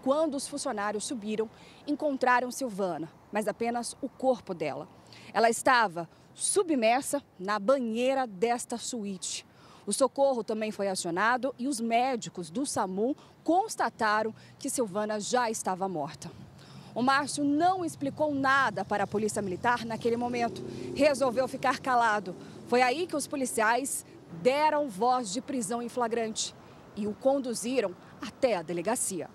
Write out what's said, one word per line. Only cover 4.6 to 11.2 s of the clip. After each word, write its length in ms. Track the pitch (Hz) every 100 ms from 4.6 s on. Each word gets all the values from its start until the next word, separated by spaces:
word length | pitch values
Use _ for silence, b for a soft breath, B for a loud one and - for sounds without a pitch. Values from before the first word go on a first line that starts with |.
| 156 131 156 B B B B
Ela 160 | - 226
estava 580 | 226 - 247 220 165 165 B B
submersa 880 | - - 381 370 277 220 247 - 285 - -
na 220 | 185 214
banheira 680 | 202 277 233 220 254 269
desta 540 | 254 185 233 240 - 233
suíte. 680 | - 240 202 190 - - - B B B
O 80 | -
socorro 520 | 208 262 - 277 247
também 260 | 220 220 214
foi 160 | 208 196
acionado 680 | 190 175 170